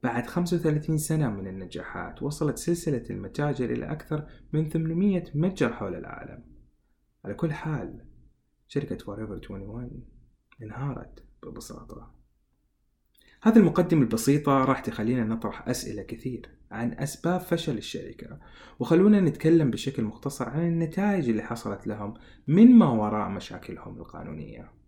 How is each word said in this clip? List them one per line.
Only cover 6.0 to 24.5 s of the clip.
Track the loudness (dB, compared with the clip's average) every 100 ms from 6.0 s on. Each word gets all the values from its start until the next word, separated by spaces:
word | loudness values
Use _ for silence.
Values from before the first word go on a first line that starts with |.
| -10 -14 -14 -18 -20 -20 -20 _ _ _ _ _ -12
على |
كل | -4 -4
حال، | -4 -6 -6 -8 -14 -20 -20 -20 _ _ _ _
شركة | -6 -4 -10
Forever | -10 -10 -10 -10 -12
twenty | -14 -12 -12
one | -12 -14 -18 -20 _ _ _ _
انهارت | -14 -8 -8 -8 -12 -20 -20 _
ببساطة. | -16 -16 -16 -18 -16 -18 -18 _ _ _ _ _ _ _ _ _ _ _ _ _
هذه | 6 8
المقدمة | 8 4 2 4
البسيطة | 4 2 2 2 4 2 2
راح | 0
تخلينا | -2 -4 -2 0
نطرح | -2 -2 -4 -8 -6
أسئلة | -6 -6 -10
كثير | -10 -10 -8 -10 -12 -20 _
عن | -6 -6
أسباب | -4 -6 -4 -2 -2
فشل | -2 -2 -2 -6
الشركة، | -8 -10 -12 -14 -16 -18 -20 -20 -20 -8
وخلونا | 2 6 8 8
نتكلم | 6 2 4 6 4
بشكل | 0 -4 -2
مختصر | -4 -4 -8 -6 -4
عن | -2 0
النتائج | 0 -2 0 0 2 2
اللي | 0
حصلت | -2 -8 -6 -8 -8
لهم | -8 -8 -12 -20 -12 2
من | 10 12 12
ما | 8
وراء | 4 2 0 -2
مشاكلهم | -6 -10 -14 -12 -14 -14 -16
القانونية. | -16 -14 -12 -12 -12